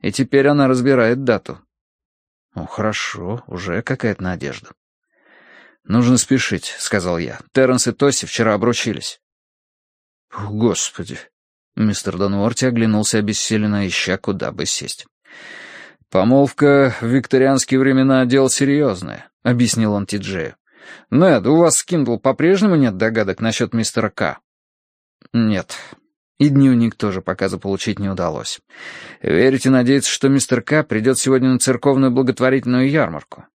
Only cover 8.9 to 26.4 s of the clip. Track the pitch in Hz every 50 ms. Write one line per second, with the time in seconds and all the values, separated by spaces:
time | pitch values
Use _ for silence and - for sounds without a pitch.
8.9 | 101 - - - - _ _ _ _ _ _ _ _ _ _ _ _ _ _ _
9.9 | _ _ _ _ _ _ _ _ - - 104 104 101 107 113 117 85 - - -
10.9 | - - 90 98 - - - _ _ _ _ _ _ _ _ _ _ - 110 107
11.9 | 101 - - 98 87 87 98 98 101 101 101 117 120 - 131 131 120 117 113 110
12.9 | 107 107 107 - - 110 104 104 107 - - - 110 107 107 107 104 104 101 92
13.9 | 87 - - - - - - - 101 92 - - - - 73 - - - - -
14.9 | - - - _ _ _ _ _ - - - - - - - - - - - -
15.9 | _ _ _ _ - 92 92 113 127 139 139 135 - - 147 143 143 139 139 131
16.9 | 117 - 117 113 123 135 120 - - 131 131 131 139 131 - - 135 131 131 135
17.9 | 135 131 131 135 135 131 131 123 127 139 135 131 - - 147 135 139 147 151 131
18.9 | 98 87 90 67 52 - - _ _ _ _ 120 123 120 123 110 - 117 113 107
19.9 | 104 101 101 - - 104 90 87 98 90 78 - - _ _ _ _ _ - -
20.9 | - - _ _ - 135 175 190 156 117 90 117 151 165 170 165 - - - -
21.9 | 180 165 139 123 117 104 _ 135 131 - 151 165 196 190 214 208 180 156 139 120
22.9 | 98 92 110 113 113 113 107 95 92 - 110 113 113 - 123 - - 113 110 -
23.9 | - 117 110 101 _ - 107 76 67 - _ _ _ _ _ _ _ _ _ _
24.9 | _ _ _ _ _ _ _ - - 120 113 110 104 92 85 _ - - - -
25.9 | - _ _ _ _ _ _ _ _ _